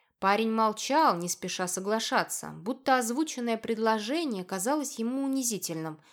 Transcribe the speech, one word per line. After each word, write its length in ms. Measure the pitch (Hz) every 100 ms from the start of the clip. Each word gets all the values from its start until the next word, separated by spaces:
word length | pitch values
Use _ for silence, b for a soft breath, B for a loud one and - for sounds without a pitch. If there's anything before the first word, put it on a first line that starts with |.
| b b
Парень 320 | 190 208 226
молчал, 640 | 220 220 - - 294 294 170
не 140 | 175
спеша 380 | - 180 - 180
соглашаться, 840 | 185 190 220 - 233 165 - 151
будто 480 | 156 180 262 - 254
озвученное 600 | 226 247 311 254 233 220
предложение 840 | 226 220 226 220 214 320 311 196
казалось 560 | 180 190 220 302 285 -
ему 240 | 226 269
унизительным. 760 | 277 269 233 190 - 160 160 156 b